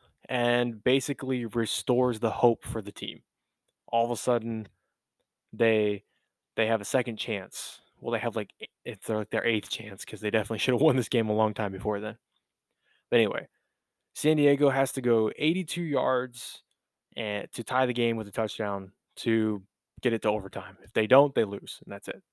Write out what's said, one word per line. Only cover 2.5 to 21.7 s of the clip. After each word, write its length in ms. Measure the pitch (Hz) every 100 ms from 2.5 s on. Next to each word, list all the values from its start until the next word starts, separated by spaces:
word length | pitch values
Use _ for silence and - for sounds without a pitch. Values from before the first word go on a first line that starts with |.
| 117 -
for 160 | 113
the 100 | 101
team. 300 | - 110 - _ _ _ _ _ _ -
All 180 | 117 117
of 60 |
a 60 | 117
sudden, 500 | - 120 113 110 104 _ _ _ _ _ _ _ _
they, 500 | 107 117 110 104 101 - _ _ _ _ -
they 100 | 110
have 160 | 113
a 40 | 101
second 320 | 131 120 107
chance. 600 | - 101 92 - - - _ _
Well, 100 | 127
they 80 | 113
have, 160 | 117 110
like, 180 | 104 _
e-, 80 | - _ -
it's 200 | 107 -
their, 120 | 107
like, 120 | 104
their 160 | 131 117
eighth 240 | 110 -
chance 340 | - 107 98
'cause 160 | - 101
they 120 | 107
definitely 280 | 110 104 110
<laughs> 0 |
should 140 | -
have 80 | 120
won 140 | 151 127
this 140 | 113
game 200 | 120 110
a 40 |
long 200 | 107 110
time 180 | 107 104
before 280 | 95 104 101
then. 180 | 107 120 _ _ _ _ _ _ _ _ _
But 60 | 120
anyway, 300 | 104 - - _ _ _ _ _ _ -
San 220 | 151 156
Diego 320 | 143 139 143
has 220 | 135 139
to 80 | 135
go 300 | 120 113 110 -
eighty-two 460 | 156 180 165 175
yards 800 | 165 135 131 127 127 120 - - _ _ _ _ _ -
and, 360 | 107 104 -
to 120 | -
tie 220 | - 127 127
the 80 |
game 240 | 120 117 113
with 100 | 104
a 40 |
touchdown 600 | - 110 - 104 98 95 _ _ -
to 440 | 120 113 107 104 95 _ _ -
get 120 | 120
it 100 | 113
to 60 | 110
overtime. 480 | 107 95 98 - -
If 100 | -
they 120 | 113 107
don't, 300 | 131 143 127
they 80 |
lose, 360 | 101 101 -